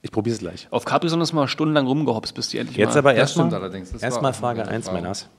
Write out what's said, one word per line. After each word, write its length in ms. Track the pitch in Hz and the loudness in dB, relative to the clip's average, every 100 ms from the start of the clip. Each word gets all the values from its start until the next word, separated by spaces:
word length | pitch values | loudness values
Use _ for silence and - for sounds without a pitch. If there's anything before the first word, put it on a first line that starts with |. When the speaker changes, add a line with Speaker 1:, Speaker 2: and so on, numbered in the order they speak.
Speaker 1:
Ich 120 | - | -4
probier's 260 | - 110 113 | -4 -2 -4
gleich. 300 | 90 87 - | -6 -12 -6
Speaker 2:
Auf 140 | 180 | -4
Capri-Sonne 380 | - - 170 165 | 0 0 2 0
ist 80 | 160 | 0
mal 160 | 160 139 | 0 0
stundenlang 380 | - 156 151 131 | 0 2 2 2
rumgehopst, 460 | 139 139 110 - | 2 2 -2 -4
bis 140 | - 113 | -8 -6
die 80 | 110 | -6
endlich 180 | - - | -6 2
Speaker 1:
Jetzt 140 | 110 | 4
Speaker 2:
mal 80 | 135 | 6
Speaker 1:
aber 100 | 139 | 6
Speaker 3:
Das 60 | 117 | 6
Speaker 1:
erstmal, 260 | 139 170 123 | 4 2 2
Speaker 3:
stimmt 120 | 104 | 0
allerdings. 280 | 92 95 92 | -6 -8 -10
Das 100 | 113 | -6
Speaker 1:
erstmal 300 | 120 123 139 | -4 0 0
Speaker 3:
war 0 | |
Speaker 1:
Frage 280 | 113 120 117 | 0 -4 -4
Speaker 3:
eine 80 | 101 | -4
Speaker 1:
eins, 160 | 110 95 | -4 -4
Speaker 3:
Frage. 140 | 92 | -4
Speaker 1:
Männers. 280 | 87 101 - | -4 -8 -12